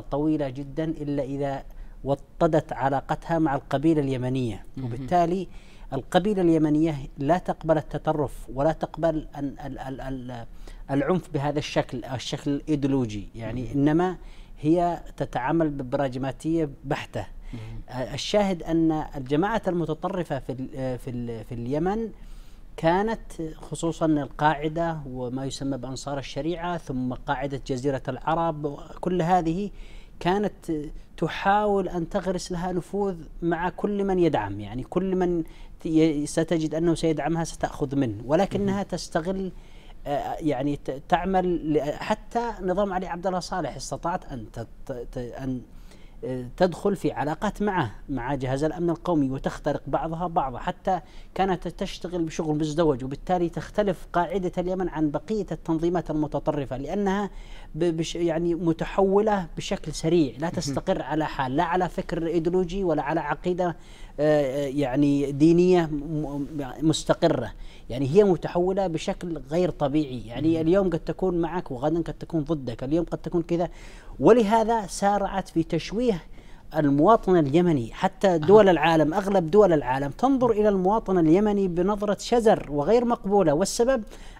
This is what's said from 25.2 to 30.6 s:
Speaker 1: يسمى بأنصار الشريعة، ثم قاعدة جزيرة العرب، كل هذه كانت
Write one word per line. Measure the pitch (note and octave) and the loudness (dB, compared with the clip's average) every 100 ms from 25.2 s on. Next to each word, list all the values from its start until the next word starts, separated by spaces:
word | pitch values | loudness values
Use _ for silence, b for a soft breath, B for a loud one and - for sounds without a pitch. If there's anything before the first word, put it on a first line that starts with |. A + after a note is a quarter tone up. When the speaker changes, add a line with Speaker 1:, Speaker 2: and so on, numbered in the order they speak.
| B2 C3 C3+ | -6 -4 -6
Speaker 1:
يسمى | - C#3 C3 | -6 -4 -4
بأنصار | C3+ C3 C#3 C#3 | -6 -8 -6 -6
الشريعة، | - C#3 D3+ E3+ F3 E3+ | -6 -6 -4 -4 -4 -6
ثم | - B2+ B2+ | -6 -4 -4
قاعدة | B2+ - C3 C#3 C3+ - | -4 -4 -2 -4 -6 -4
جزيرة | B2+ C#3+ C3 C#3+ | -2 -2 -2 -4
العرب، | B2+ - E3 E3 D3+ D3 C#3+ - - | -4 -2 0 0 -2 -6 -8 -12 -6
كل | F3+ F3+ | -2 0
هذه | E3 F3+ E3 E3+ G3+ - B B B B | 4 4 2 -2 -4 -8 B B B B
كانت | F3 G3 G3+ - | 0 0 0 -4